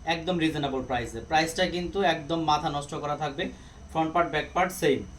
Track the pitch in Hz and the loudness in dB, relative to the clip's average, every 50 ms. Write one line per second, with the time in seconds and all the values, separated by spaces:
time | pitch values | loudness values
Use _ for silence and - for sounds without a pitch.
0 | - 160 165 165 160 175 180 165 160 156 147 151 143 135 131 131 120 - 127 120 | -2 -2 -2 -2 0 0 0 2 2 2 2 0 -2 -2 -2 -4 -2 -2 -2 -2
1 | 117 113 113 113 104 - 160 156 165 160 - - 185 170 160 180 175 165 - 196 | -2 -4 -6 -10 -4 2 2 4 4 2 2 0 0 0 0 -2 -4 -2 0 2
2 | 196 170 160 151 143 139 165 165 160 151 147 147 156 156 143 143 143 - 156 143 | 2 2 2 2 -2 -2 -2 0 4 2 2 2 2 -2 -4 -4 -6 -6 -8 -6
3 | 147 143 147 143 151 147 139 170 190 - - - - - - - - - - 160 | -4 -4 -4 -2 -4 -4 -2 -4 -6 -6 -6 -12 -18 -20 -20 -20 -18 -4 0 0
4 | 160 160 156 175 170 156 151 151 143 - - 180 185 180 - - 175 151 127 - | 0 2 4 2 2 4 0 -2 -2 0 2 2 2 2 0 2 4 4 4 4
5 | 101 - - | 0 -10 -12